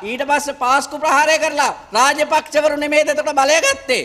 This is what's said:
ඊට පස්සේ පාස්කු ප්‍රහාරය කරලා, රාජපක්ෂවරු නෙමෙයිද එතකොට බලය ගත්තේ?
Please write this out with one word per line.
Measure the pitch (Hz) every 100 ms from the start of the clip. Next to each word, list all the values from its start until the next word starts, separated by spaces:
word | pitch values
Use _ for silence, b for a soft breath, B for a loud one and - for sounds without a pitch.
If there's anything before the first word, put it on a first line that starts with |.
ඊට | 202 240
පස්සේ | 277 285 285
පාස්කු | - 247 277 - 294
ප්‍රහාරය | 302 269 302 320
කරලා, | 311 294 247 - -
රාජපක්ෂවරු | 214 269 294 302 311 - 294 302 294
නෙමෙයිද | 294 302 294
එතකොට | 294 302 277
බලය | 269 320
ගත්තේ? | 294 277 - 226